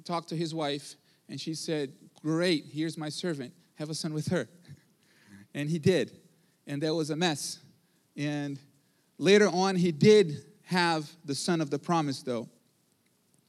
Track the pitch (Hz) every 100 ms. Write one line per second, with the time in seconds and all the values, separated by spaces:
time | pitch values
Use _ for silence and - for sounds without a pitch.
0 | 160 175 165 160 165 160 147 147 - -
1 | _ _ - 135 - 160 - 156 139 -
2 | - _ 151 160 180 160 139 143 160 156
3 | 151 - 185 147 127 - _ - 151 156
4 | 165 156 147 175 113 - - - _ _
5 | _ _ - 101 104 139 147 165 139 175
6 | 110 - _ _ _ _ - 143 156 165
7 | 151 156 180 147 - - - _ _ _
8 | _ - 147 147 143 139 - _ _ _
9 | _ - 143 208 208 170 190 185 175 147
10 | 208 214 170 143 - - - 180 170 160
11 | 151 - 147 135 - 170 147 151 - 170
12 | 147 127 - 120 117 _ _ _ _ _
13 | _ _ _ _